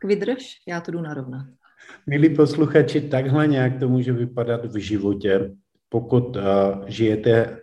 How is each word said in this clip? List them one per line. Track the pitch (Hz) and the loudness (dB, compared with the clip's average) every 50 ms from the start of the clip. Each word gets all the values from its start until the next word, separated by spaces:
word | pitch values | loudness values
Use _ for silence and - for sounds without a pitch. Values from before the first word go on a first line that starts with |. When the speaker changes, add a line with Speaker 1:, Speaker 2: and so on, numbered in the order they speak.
| - | 2
Speaker 1:
Tak | 196 | 2
vydrž, | 208 185 196 220 254 262 - - - - _ - | 2 4 2 0 -2 -4 -6 -12 -20 -18 _ -10
já | 175 170 | -8 -8
to | 170 - | -6 -6
jdu | 170 170 | -6 -6
narovnat. | 165 151 151 139 131 127 127 135 139 - - _ _ _ _ _ - - - - _ | -6 -6 -8 -8 -8 -8 -10 -12 -12 -14 -18 _ _ _ _ _ -20 -20 -20 -14 _
Speaker 2:
Milí | - 139 147 151 160 143 | -2 2 4 4 4 6
posluchači, | 151 151 143 - - 156 - - 160 143 - - 156 | 4 4 4 4 2 0 4 4 4 4 4 0 -2
takhle | 143 143 139 127 135 135 135 151 151 | -4 -2 -2 -2 -2 0 0 2 2
nějak | 151 143 131 127 127 127 131 | 2 2 2 2 0 0 -2
to | 127 127 | -2 0
může | 127 127 120 127 123 | 0 0 0 0 -2
vypadat | 117 120 120 - - 117 117 117 117 117 | -2 -4 -4 -4 -4 -4 -2 -4 -4 -6
v | 110 104 | -8 -8
životě, | 107 95 95 107 104 98 101 101 98 101 101 98 98 95 98 - - _ _ _ _ _ _ | -8 -6 -4 -4 -2 0 -2 -2 -2 0 0 0 0 0 -4 -8 -16 _ _ _ _ _ _
pokud, | - 117 117 - 135 123 123 123 - | -6 -6 -2 0 0 0 0 0 -4
eh, | 101 98 98 98 98 98 98 98 98 - | -4 -2 0 2 2 2 0 -2 -4 -8
žijete | - 101 104 113 110 107 107 - 120 113 113 113 101 - - | -12 -4 -2 0 0 0 2 2 4 4 4 2 0 -4 -12